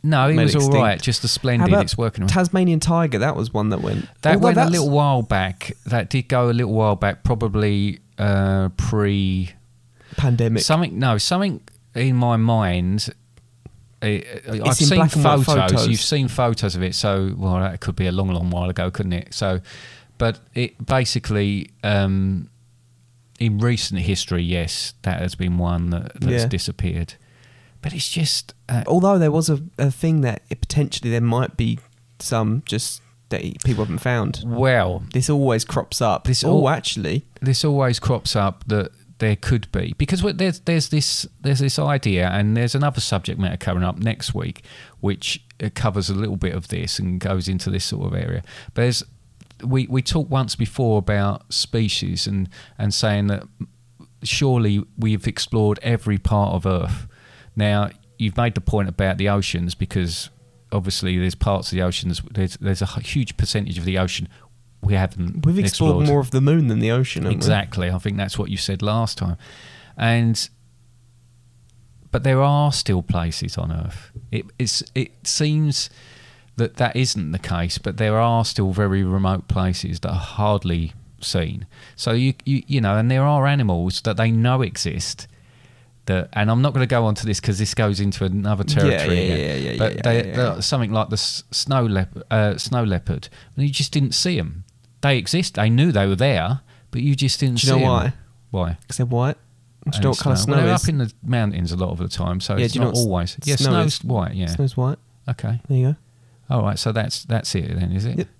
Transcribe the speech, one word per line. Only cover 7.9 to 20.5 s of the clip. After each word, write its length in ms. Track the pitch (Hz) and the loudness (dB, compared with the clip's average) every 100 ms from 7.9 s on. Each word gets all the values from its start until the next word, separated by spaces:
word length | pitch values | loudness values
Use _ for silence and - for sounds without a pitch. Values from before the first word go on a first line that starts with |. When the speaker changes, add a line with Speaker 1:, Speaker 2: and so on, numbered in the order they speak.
| - _ - | -4 _ -4
Speaker 1:
uh, 500 | 101 98 98 95 92 92 | 0 2 2 2 0 -2
pre- 760 | - 107 101 101 95 92 90 - _ _ _ _ - - | -2 2 2 2 2 0 -4 -8 _ _ _ _ -12 -2
Speaker 2:
Pandemic. 460 | 139 120 117 110 | 2 2 2 2
Speaker 1:
Something, 360 | - 156 110 90 | 2 2 0 0
no, 200 | 131 110 | 0 2
something 440 | - 180 196 135 - - _ 117 | 0 0 -2 -4 -12 -20 _ -2
in 180 | 131 127 | 0 2
my 200 | 123 117 | 2 4
mind. 720 | 113 113 101 87 90 101 - - _ - _ _ - - - _ | 4 4 2 2 0 0 -4 -10 _ -20 _ _ -20 -20 -20 _
I, 40 | 107 | -4
I, 60 | 104 - 113 - | -4 -4 -16 -8
I've 80 | 110 117 | -2 0
Speaker 2:
It's 140 | 127 | 4
in 40 | 147 | 4
Speaker 1:
seen 100 | 185 | 4
Speaker 2:
black 160 | 160 156 | 2 4
and 80 | |
white 200 | 147 147 | 4 4
Speaker 1:
photos. 260 | 135 147 92 | 4 4 4
Speaker 2:
photos. 160 | 104 113 | 4 2
Speaker 1:
You've 120 | 113 | 0
seen 280 | - 151 127 | 0 0 0
photos 480 | 123 120 113 104 90 | 0 0 0 -2 -2
of 60 | |
it, 120 | 92 | -2
so, 400 | 87 107 98 95 92 | -2 0 0 -2 -2
well, 220 | 95 90 | 0 0
that 220 | 95 87 | -2 -4
could 160 | - 87 | -6 -2
be 100 | 92 | -2
a 60 | |
long, 160 | 90 95 | 0 0
long 220 | 90 90 | 0 0
while 180 | 87 90 | -2 -2
ago, 200 | 90 92 | -2 -4
couldn't 240 | 90 95 | -4 -4
it? 180 | 87 - | -4 -6
So, 260 | - 101 92 - - - - _ _ | -4 -2 -2 -6 -20 -20 -20 _ _
but 200 | 117 110 - | -2 -2 -8